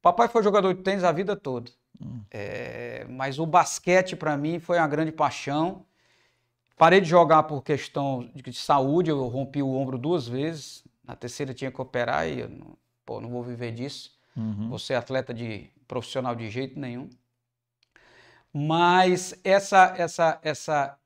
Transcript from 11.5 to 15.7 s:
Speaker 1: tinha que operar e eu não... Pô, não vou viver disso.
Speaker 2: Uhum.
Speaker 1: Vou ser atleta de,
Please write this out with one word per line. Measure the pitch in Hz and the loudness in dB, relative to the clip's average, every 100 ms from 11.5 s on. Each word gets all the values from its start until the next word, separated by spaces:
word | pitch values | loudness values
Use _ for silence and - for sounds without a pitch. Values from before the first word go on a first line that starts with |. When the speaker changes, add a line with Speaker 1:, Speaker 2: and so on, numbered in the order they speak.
Speaker 1:
tinha | 127 131 | -6 -8
que | 127 | -8
operar | 127 127 120 135 160 | -6 -4 -2 -2 -2
e | 131 | -6
eu | 117 | -10
não... | - - - _ _ - | -14 -20 -20 _ _ -14
Pô, | 110 | -12
não | 113 | -8
vou | 123 | -10
viver | 120 120 120 | -10 -10 -10
disso. | 113 135 139 - _ _ - | -8 -10 -12 -18 _ _ -8
Speaker 2:
Uhum. | 110 104 113 | -6 -4 -6
Speaker 1:
Vou | 110 | -8
ser | - | -4
atleta | 127 117 131 127 | -4 -2 -6 -6
de, | 117 117 104 - | -8 -8 -10 -12